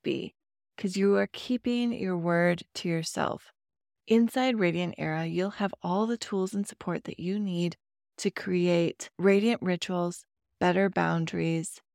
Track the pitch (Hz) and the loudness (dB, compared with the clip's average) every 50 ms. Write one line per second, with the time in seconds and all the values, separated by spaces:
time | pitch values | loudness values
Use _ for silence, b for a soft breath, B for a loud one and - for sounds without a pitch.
0 | - - 135 131 - - - _ _ _ _ _ _ _ _ - - 196 185 196 | -4 -4 -4 -4 -4 -8 -12 _ _ _ _ _ _ _ _ -6 -6 -4 0 2
1 | 196 202 202 196 202 196 - - - - 247 240 - 247 240 240 240 240 226 - | 4 4 4 4 2 0 -4 -8 -4 -2 -2 -2 0 0 0 0 0 0 -2 -2
2 | - 185 180 175 170 170 170 170 170 175 175 175 - _ - - - 180 170 165 | -2 -2 -2 -2 0 2 2 4 4 4 2 0 -4 _ -12 -8 -4 -2 -2 -2
3 | 160 - - - - - - - - _ _ _ _ _ _ _ _ _ _ _ | -4 -4 -4 -2 -2 -2 -2 -4 -10 _ _ _ _ _ _ _ _ _ _ _
4 | _ - 226 226 233 226 - 262 254 254 247 220 190 175 165 175 180 170 - - | _ 2 4 4 4 4 2 2 2 2 2 4 2 2 2 2 -2 -4 -4 -4
5 | 156 156 156 160 165 165 165 175 185 202 208 - 202 190 - - - 175 180 196 | -4 -4 -2 -2 -2 -2 -2 -2 -2 -2 -2 -2 -4 -4 -4 -4 -4 -2 0 0
6 | 220 226 240 226 - - - 190 185 190 - 196 202 - - - - - 170 165 | 0 0 -2 -4 -6 -4 -2 -2 -2 -2 -2 -4 -6 -6 -8 -10 -6 -4 -4 -4
7 | - - - - 165 175 196 208 208 196 175 170 175 175 - - _ _ _ _ | -6 -8 -10 -8 -6 -4 -4 -2 -2 -2 -2 0 -2 -2 -2 -6 _ _ _ _
8 | _ _ _ - - 202 - - - 202 180 180 175 180 175 170 170 165 - - | _ _ _ -4 -4 -4 -4 -4 -4 -2 0 2 4 4 4 4 2 2 -2 -4
9 | - - _ - 175 196 196 202 208 233 233 - - 180 180 170 - - 185 175 | -12 -14 _ 0 4 4 4 6 4 2 0 0 0 -2 -2 -2 -2 -4 -2 -2
10 | 175 175 180 - - _ _ _ _ _ _ - 185 180 175 190 196 196 190 180 | -2 -2 -4 -8 -14 _ _ _ _ _ _ 0 2 2 4 4 2 2 2 0
11 | 170 165 165 165 165 160 - 175 165 165 165 165 160 - - - _ _ _ | 0 0 0 0 -2 -2 -2 -2 -2 0 0 -2 -2 -6 -10 -16 _ _ _